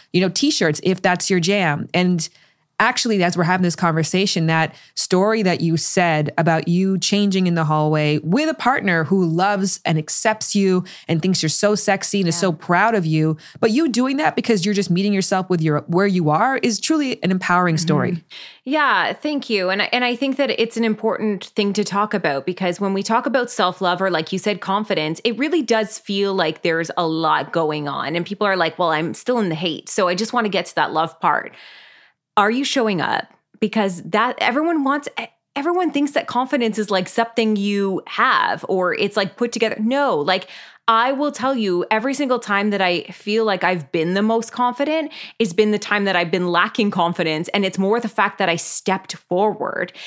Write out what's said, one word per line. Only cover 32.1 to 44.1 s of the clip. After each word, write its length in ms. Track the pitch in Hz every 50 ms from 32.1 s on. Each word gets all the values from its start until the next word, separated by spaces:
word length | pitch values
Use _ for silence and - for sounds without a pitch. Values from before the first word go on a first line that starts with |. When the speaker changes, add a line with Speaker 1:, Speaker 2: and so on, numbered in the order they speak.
| _ _ _ _ _
Speaker 2:
Are 120 | - 202 208
you 140 | 233 262 277
showing 380 | - - 277 226 214 196 165
up? 240 | 135 - 113 - - - - _ _ _ - -
Because 420 | 220 208 - 220 208 196 180 175 -
that, 320 | 165 165 214 226 254 - -
everyone 460 | - - 240 285 311 339 339 311 277
wants, 240 | 269 277 294 294 - - -
e-, 60 | 233 - _ _ _ _ -
everyone 380 | 277 277 339 349 370 359 311
thinks 220 | - 285 285 285 -
that 140 | - -
confidence 520 | - - 240 262 254 294 277 240 226 214 220
is, 100 | 208 -
like, 200 | 208 185 180 -
something 480 | - - 226 233 - - 226 220 214
you 440 | 202 196 202 202 202 196 196 190 - -
have 560 | - - - 226 262 220 - - - 110 - - -
or 240 | 190 185 185 175 -
it's, 240 | - - 196 -
like, 180 | 214 196 190 -
put 160 | - 240 240
together. 240 | - 226 226 220 - -
No, 380 | 214 226 262 277 285 262 190
like, 300 | 147 147 180 185 - - - - - - - - _ _
I 240 | - 226 226 240 254
will 220 | 277 262 294 294 -
tell 220 | - 226 269 269
you, 300 | 240 214 196 175 175 180 -
every 220 | 220 220 220 269 269
single 260 | 262 294 247 254 240
time 300 | 240 - 202 196 202 214
that 120 | 208 190
I 220 | 190 180 180 165 -
feel 400 | - 175 - - 208 208 226 226
like 220 | 214 196 185 190
I've 260 | 180 185 175 143 -
been 220 | - 170 160 170